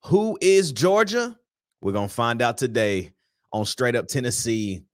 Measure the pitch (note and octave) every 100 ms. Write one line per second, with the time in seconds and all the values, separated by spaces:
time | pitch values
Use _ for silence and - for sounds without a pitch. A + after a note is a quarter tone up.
0 | - F3+ A3 G3 F3+ F#3+ F3+ A#2+ E3+ G3+
1 | G#3+ A#3 A#3+ A3+ _ _ _ _ - G#2
2 | G2+ - A#2 A#2 A#2+ A#2 B2+ A2+ G#2+ G2
3 | E2 _ _ _ _ G#2+ G#2 - B2+ A#2+
4 | - C#3 B2 - A#2+ A2+ G#2 F#2 -